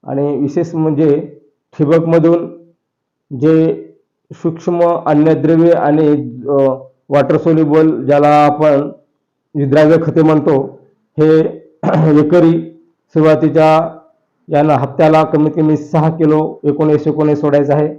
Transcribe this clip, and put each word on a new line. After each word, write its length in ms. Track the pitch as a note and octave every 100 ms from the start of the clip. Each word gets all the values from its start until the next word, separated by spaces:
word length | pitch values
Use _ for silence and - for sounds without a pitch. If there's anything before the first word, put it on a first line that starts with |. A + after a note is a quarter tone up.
| -
आणि 300 | C3+ C#3+ C#3
विशेष 380 | C#3 F3+ E3
म्हणजे 640 | E3+ D#3 C#3+ D#3+ C#3+ - - _ _ _ _
ठिबकमधून 760 | D3 E3 E3 E3 D#3+ E3+ E3 - - _ _ _ _ _ _ C#3
जे 440 | D3 D#3+ D#3+ - - _ _ _ _
सूक्ष्म 520 | D#3+ E3+ E3 - F3 E3+ E3+ -
अन्नद्रव्ये 680 | D3+ D#3 D3+ C#3+ E3 E3
आणि, 640 | E3+ C#3+ D3+ D3+ D3 B2+ A#2+ C3
अ, 40 | C#3+ C3+ C3 - _ _
वॉटर 280 | C#3+ C#3 D#3
सोल्युबल, 680 | E3 D#3+ D3+ D#3 D#3+ D3
ज्याला 240 | C3 C#3+ D3
आपण 640 | D3 D3 D3 D#3 C#3+ D3 - _ _ _ _ _
विद्राव्य 420 | D3 C#3 C#3+ D#3 D#3+
खते 200 | D#3+ E3
म्हणतो, 580 | D#3 D#3 D3 C#3 C3+ - _ _ _ -
हे 200 | D#3 D#3+ D#3+ - - _
<clears throat> 420 | - - D#3+ D3
एकरी 500 | D3+ F3 E3 E3 - - _ _ _
सुरुवातीच्या 920 | E3 D#3 D#3 D#3 D3 D#3 D#3 E3 - _ _ _ _ _
याला 240 | D3+ D3+
हप्त्याला 480 | C#3 C3 - D#3+ D#3
कमीत 280 | D#3 D3+ D3+ D3+
कमी 200 | D#3 D3+
सहा 340 | D3 E3 D#3
किलो 500 | D#3+ D#3 D#3 D#3+ -
एकोणीस 420 | D3 D3 D3+ D3 D3+
एकोणीस 340 | C#3+ D3+ D3
सोडायचं 340 | D3 C#3+ C#3+
आहे. 200 | C#3+ D3+